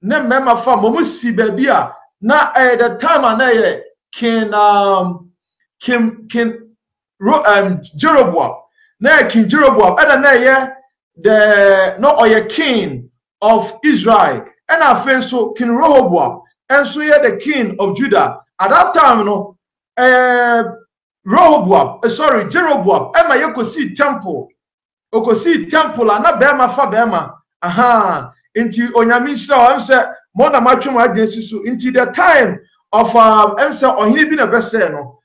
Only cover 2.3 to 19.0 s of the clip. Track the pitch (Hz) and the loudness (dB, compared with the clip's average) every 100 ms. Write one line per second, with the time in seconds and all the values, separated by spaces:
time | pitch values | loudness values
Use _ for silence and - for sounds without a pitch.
2.3 | 294 - 277 254 240 240 - 302 320 262 | 0 2 2 2 2 -2 -2 -2 0 0
3.3 | 220 262 226 196 - - _ _ - 233 | 0 0 2 0 -2 -12 _ _ -6 -4
4.3 | 226 214 208 208 202 196 190 180 175 - | -2 -2 0 2 2 2 0 -2 -8 -16
5.3 | _ _ _ _ _ - 247 226 220 - | _ _ _ _ _ -4 -2 -2 -4 -10
6.3 | 233 233 226 - _ _ _ _ _ 196 | -4 -4 -6 -18 _ _ _ _ _ -2
7.3 | 302 214 202 196 180 - 147 311 302 196 | 0 2 2 2 -4 -10 -4 0 2 2
8.3 | 170 - - _ _ _ _ 240 311 233 | 0 -4 -6 _ _ _ _ 0 2 2
9.3 | 226 202 294 277 254 190 185 302 269 277 | 0 0 2 2 4 2 2 2 2 4
10.3 | 254 254 262 262 - _ _ _ _ 185 | 4 4 2 -2 -12 _ _ _ _ 0
11.3 | 214 214 202 196 190 190 - 262 294 226 | 2 4 4 4 4 0 0 0 4 4
12.3 | 220 - - 311 233 175 131 - _ _ | 2 0 -4 -2 -2 -4 -10 -16 _ _
13.3 | _ 208 220 175 - 311 - 196 214 165 | _ 0 0 0 -6 -2 -2 0 2 0
14.3 | 120 - _ _ 330 302 208 269 262 254 | -4 -12 _ _ 0 0 0 0 -2 -2
15.3 | 247 214 - 247 233 320 277 214 175 135 | -4 -4 -4 -2 0 2 2 2 0 -2
16.3 | - _ _ _ 269 277 277 302 294 240 | -6 _ _ _ -2 -2 -4 0 2 2
17.3 | 196 277 294 214 180 202 - 269 190 139 | -2 -6 -4 -4 -4 -6 -4 -2 0 0
18.3 | - _ _ 190 311 370 339 | -4 _ _ 0 2 2 2